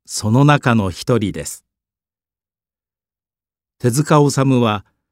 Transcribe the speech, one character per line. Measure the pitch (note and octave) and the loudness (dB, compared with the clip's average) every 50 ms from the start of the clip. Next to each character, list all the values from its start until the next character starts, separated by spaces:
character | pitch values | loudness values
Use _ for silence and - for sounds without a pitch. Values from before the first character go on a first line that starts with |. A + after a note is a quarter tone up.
| _ | _
そ | - - - - G#2+ | -14 -10 -6 -2 0
の | A2+ C3 C#3+ | 2 4 4
中 | D3 D3 C#3+ - C3+ A#2 | 4 4 2 2 0 0
の | A2+ G2+ F#2+ | 0 0 -4
一 | F2 - - - B2+ A#2 | -6 -8 -4 -2 -2 0
人 | - F#2+ | -2 -2
で | E2 D#2 C#2+ | -6 -8 -10
す。 | - - - _ _ _ _ _ _ _ _ _ _ _ _ _ _ _ _ _ _ _ _ _ _ _ _ _ _ _ _ _ _ _ _ _ _ _ _ _ _ _ _ _ _ _ _ | -12 -14 -18 _ _ _ _ _ _ _ _ _ _ _ _ _ _ _ _ _ _ _ _ _ _ _ _ _ _ _ _ _ _ _ _ _ _ _ _ _ _ _ _ _ _ _ _
手 | - B2 | -4 -2
塚 | A2+ C#3+ D3 - E3 D3+ | -2 -2 0 2 2 2
治 | D3 C#3+ B2+ - C3+ | 2 2 2 0 0
虫 | C3+ C3 B2 | 0 0 0
は | A#2+ A2+ G#2+ G2+ - _ _ _ _ _ | 0 0 -2 -4 -8 _ _ _ _ _